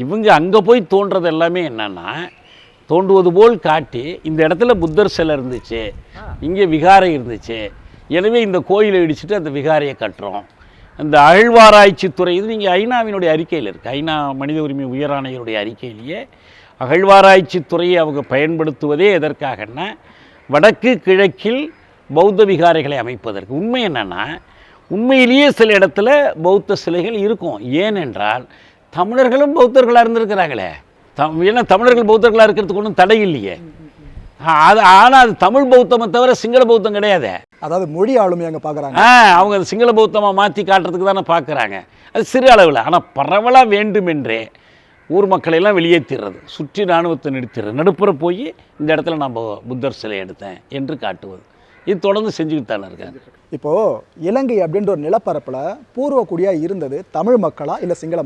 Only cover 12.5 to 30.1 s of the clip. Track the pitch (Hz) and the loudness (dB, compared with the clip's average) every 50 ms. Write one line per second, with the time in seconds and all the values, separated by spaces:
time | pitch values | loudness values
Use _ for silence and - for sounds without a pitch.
12.5 | 226 214 202 190 180 185 214 240 247 240 226 220 202 196 180 165 - - 170 - | -6 -4 -2 0 0 0 0 -2 -2 -2 -4 -4 -4 -2 0 0 0 0 -2 -4
13.5 | 180 156 117 101 90 - - 113 131 143 151 160 156 151 147 139 135 135 139 143 | -6 -6 -6 -8 -12 -12 -12 -10 -10 -8 -6 -6 -6 -4 -6 -6 -8 -8 -8 -6
14.5 | 156 160 151 147 139 139 139 127 123 135 147 143 143 139 135 131 131 127 120 113 | -6 -6 -6 -6 -6 -8 -8 -8 -8 -6 -6 -6 -6 -6 -8 -10 -12 -12 -10 -8
15.5 | 110 107 104 110 113 - - 123 110 107 117 135 170 220 269 - _ _ _ _ | -8 -6 -6 -8 -10 -14 -16 -18 -18 -16 -16 -14 -14 -14 -14 -18 _ _ _ _
16.5 | _ _ _ _ _ - 131 123 151 175 190 196 196 196 196 196 190 190 180 131 | _ _ _ _ _ -12 -6 -2 0 2 4 6 6 8 8 8 6 6 4 0
17.5 | - 180 143 - 170 170 175 180 180 175 160 151 143 143 127 - 127 135 147 156 | -4 -8 -6 -4 -4 -4 -2 0 0 0 0 0 -2 -6 -6 -4 -2 -2 -2 -2
18.5 | 170 160 160 156 135 - 156 147 147 147 185 208 196 165 147 156 143 - 147 135 | -2 -4 -4 -6 -6 -6 -4 -4 -2 0 2 2 2 0 -2 -4 -6 -8 -8 -10
19.5 | 123 92 107 107 117 143 175 208 226 - _ _ _ _ _ _ _ _ _ - | -10 -10 -12 -14 -12 -12 -12 -12 -12 -16 _ _ _ _ _ _ _ _ _ -4
20.5 | 139 147 170 220 185 - - 247 254 - - - 185 190 202 185 - - - 208 | 0 2 2 2 2 0 0 -2 -2 0 0 0 2 2 2 0 -2 -4 -6 -6
21.5 | 233 262 302 320 - _ _ _ _ _ _ - 135 156 185 202 196 185 214 196 | -6 -6 -6 -10 -14 _ _ _ _ _ _ -4 0 2 2 2 4 2 2 2
22.5 | 190 151 170 170 165 160 135 143 147 131 113 120 127 104 - 117 101 98 92 101 | 2 2 2 2 2 2 -2 -4 -6 -6 -6 -8 -10 -10 -10 -10 -10 -10 -10 -10
23.5 | 127 151 196 226 247 262 233 190 147 120 104 95 87 92 107 135 165 180 - _ | -8 -8 -6 -4 -4 -4 -4 -4 -4 -6 -6 -8 -8 -8 -8 -8 -10 -14 -18 _
24.5 | _ _ _ _ _ _ _ - 160 202 233 254 269 262 254 240 254 277 285 285 | _ _ _ _ _ _ _ -10 -6 -4 -2 0 2 4 4 4 4 4 4 2
25.5 | - - 226 214 214 294 - 190 - 196 208 247 294 294 285 254 - 151 160 180 | 2 2 2 2 2 2 2 0 0 0 0 2 2 2 2 0 -2 -2 0 0
26.5 | 196 202 196 - 202 196 - 180 165 175 160 214 233 208 196 214 226 - 165 165 | 0 0 0 -2 -6 -6 -4 -6 -4 -4 -4 -4 -4 -4 -4 -4 -4 -4 -6 -8
27.5 | 120 101 110 123 131 160 196 220 214 196 160 127 98 95 101 104 110 127 127 - | -10 -10 -8 -6 -4 -2 -2 -2 -4 -6 -6 -8 -8 -6 -4 -4 -4 -4 -6 -12
28.5 | _ _ _ _ _ _ _ _ - 156 180 208 233 262 262 247 233 269 294 285 | _ _ _ _ _ _ _ _ -8 -6 -6 -2 0 0 0 2 2 2 0 0
29.5 | 285 339 247 240 240 269 254 226 240 240 233 226 | 2 2 2 4 4 2 2 4 4 4 4 2